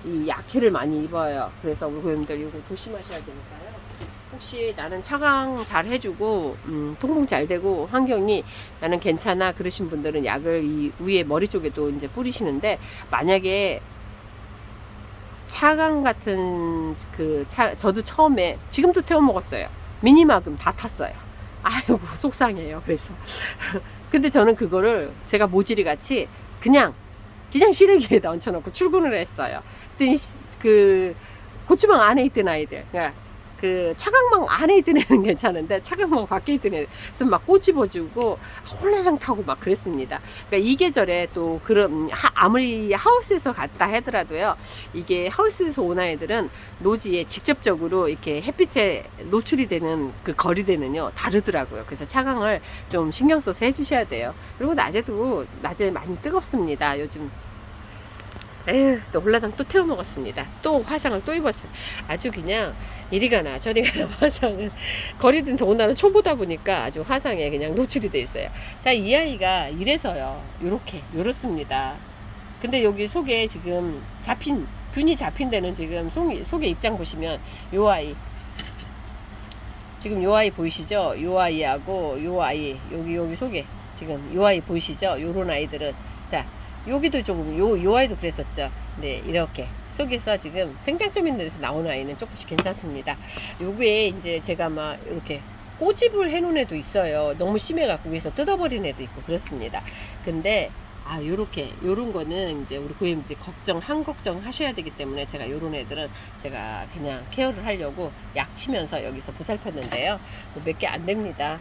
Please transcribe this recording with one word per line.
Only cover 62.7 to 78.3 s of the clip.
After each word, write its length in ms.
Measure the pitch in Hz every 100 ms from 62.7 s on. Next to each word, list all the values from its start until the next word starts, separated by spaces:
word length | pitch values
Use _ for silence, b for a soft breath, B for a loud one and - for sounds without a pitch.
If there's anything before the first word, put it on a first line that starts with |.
| 113 B B B
이리 180 | 190 240
가나 280 | 226 151 135
저리 240 | 226 220
가나 240 | 240 - 302
<laughs> 60 | -
화상은, 500 | 294 285 247 196 208 - B B B -
거리든 380 | 254 294 285 254
더군다나 380 | 269 233 214 262
초보다 400 | 403 392 403 285
보니까 480 | 185 165 - 185
아주 180 | 120 156
화상에 480 | 156 269 285 214 147
그냥 240 | 143 151
노출이 360 | 175 254 285 214
돼 80 | 143
있어요. 280 | 120 - - B B B
자, 120 | 262
이 240 | 247 196 269
아이가 540 | 320 240 185 185 147
이래서요, 720 | 156 196 302 247 170 131 139 147 -
요렇게, 380 | 170 214 - 175 135 160
요렇습니다. 800 | 190 247 254 165 147 131 135 147 - - - - - -
근데 220 | 240 262
여기 240 | 220 202 208
속에 400 | 339 277 226 226
지금 560 | 180 175 175 175 147 - -
잡힌, 460 | - 247 - 277 139 - -
균이 220 | - 311 311
잡힌 340 | 202 - 262
데는 240 | 220 180
지금 360 | 175 160 170 165
속, 200 | 311 339 - -
속에 220 | 349 302
입장 280 | 165 226 214
보시면 420 | 165 160 160 147 B B B
요 160 | 185 208
아이, 260 | 190 147 143 -